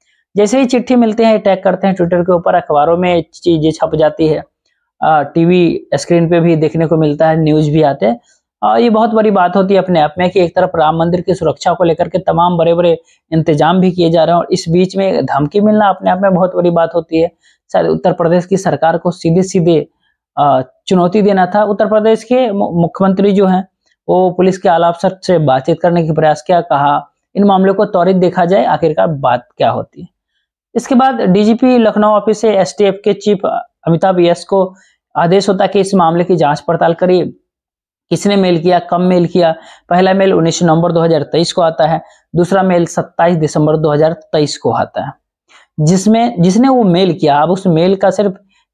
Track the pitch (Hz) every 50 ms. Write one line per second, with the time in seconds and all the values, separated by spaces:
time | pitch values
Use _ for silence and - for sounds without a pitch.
0 | _ _ _ _ _ _ _ 190 208 208 247 262 269 247 262 247 240 - 254 247
1 | 233 220 208 214 226 226 220 214 208 202 190 185 190 190 180 180 - 196 185 -
2 | 175 170 180 175 175 175 180 170 175 - - 175 - - 160 147 147 160 170 175
3 | 185 180 175 170 165 - _ - - 175 165 160 151 160 156 - - 156 165 151
4 | 156 151 151 - 160 156 156 156 - - _ _ _ _ _ _ _ _ _ _
5 | - - 156 151 143 139 - 170 165 165 180 180 175 165 165 - - _ - 147
6 | - - 170 170 170 160 175 170 165 170 165 156 156 151 - 160 165 151 170 160
7 | 156 147 147 151 160 160 160 160 160 151 151 156 156 147 147 160 156 143 139 139
8 | - - 240 240 _ _ _ _ _ _ _ _ - 208 214 233 240 240 214 220
9 | 226 226 220 220 214 220 202 196 180 175 180 202 190 190 202 190 180 185 180 160
10 | 147 151 - - 175 180 180 196 180 165 - - 185 185 - 165 156 151 160 165
11 | 170 175 170 175 170 - 180 175 165 156 139 - - 185 170 165 180 170 160 -
12 | 175 165 - 180 175 - 165 165 170 180 180 170 160 165 170 170 175 175 165 -
13 | - _ _ _ _ _ 160 160 156 - 156 147 147 156 175 190 180 185 175 180
14 | 170 165 165 170 160 156 170 175 165 - - 185 - 165 160 180 185 185 185 190
15 | 196 190 180 156 143 135 - 139 147 147 - 208 202 214 214 214 208 202 185 190
16 | 190 185 185 185 196 196 190 190 190 180 180 180 175 175 170 170 165 160 170 170
17 | 165 - 165 160 165 170 - _ _ _ _ _ _ _ - 180 170 165 160 165
18 | - 143 165 - 175 156 170 180 170 - 185 180 - 180 160 - - 160 165 165
19 | - 180 165 - - 170 160 180 185 190 - 190 170 170 170 151 147 - _ _
20 | _ _ _ _ _ _ _ - 143 143 135 131 131 - _ _ _ - 196 185
21 | 175 175 180 214 202 208 202 190 185 180 190 208 214 202 208 196 220 202 208 214
22 | 208 220 220 220 - - 247 254 254 233 196 202 202 - 165 170 170 165 - -
23 | 196 196 190 190 202 202 196 196 202 190 185 185 190 - _ _ _ _ _ _
24 | _ - 175 180 185 185 180 180 180 190 185 185 - 196 170 165 170 170 170 -
25 | - 190 185 - - - 185 165 156 139 131 160 - - 165 156 - 175 170 170
26 | 165 156 156 151 156 156 151 151 - - 185 170 - - 156 139 143 143 143 143
27 | 143 - _ _ _ _ _ - 202 202 196 185 190 190 196 190 214 196 - 180
28 | 170 180 196 185 180 180 185 - 175 170 190 208 240 - 170 156 - 160 156 -
29 | 180 185 151 135 139 131 123 120 - _ _ _ - 117 - - 113 - _ -
30 | 170 - _ _ _ _ _ _ _ _ _ _ _ _ _ 233 226 - 277 247
31 | 262 269 262 226 214 196 180 202 208 214 233 226 - 254 254 247 226 214 185 208
32 | 214 214 214 208 202 220 214 214 - 220 208 190 185 - - - 208 196 190 196
33 | - 214 202 196 - 208 208 190 - - - - - - _ _ _ 165 165 160
34 | - 190 190 180 175 170 170 - - - 202 196 185 185 185 _ _ _ _ _
35 | _ _ _ 143 160 170 180 202 196 - 196 190 202 190 - 202 190 190 - 196
36 | 175 160 165 170 175 175 185 165 160 143 147 151 - - 165 156 175 165 170 170
37 | 185 180 185 180 160 - - _ _ _ _ _ _ _ _ _ _ _ _ _
38 | _ _ 175 160 - 202 202 202 190 180 175 165 160 180 180 175 170 - - 175
39 | 180 185 185 180 175 165 - 180 170 165 160 - - - - - _ _ 175 180
40 | 185 190 185 196 190 190 190 175 160 165 165 - 180 170 156 165 170 175 170 170
41 | 165 170 165 151 143 - - 151 170 - - - 175 160 160 - 160 156 165 156
42 | - - _ _ _ _ - 160 175 165 196 196 185 190 180 175 170 156 - -
43 | 165 - _ - 170 175 180 165 156 147 - 160 151 151 156 160 156 156 147 147
44 | 156 156 170 165 - _ - 160 151 143 - - - 131 117 123 - - _ 104
45 | 95 143 - - _ _ _ _ _ _ _ - _ _ _ - 151 151 185 185
46 | 190 214 220 226 233 240 240 180 165 185 185 220 247 269 262 247 233 190 170 175
47 | 196 185 160 - - 151 139 143 151 165 185 185 - 190 165 156 170 185 196 190
48 | 202 196 180 - 208 202 185 - _ _ _ _ _ _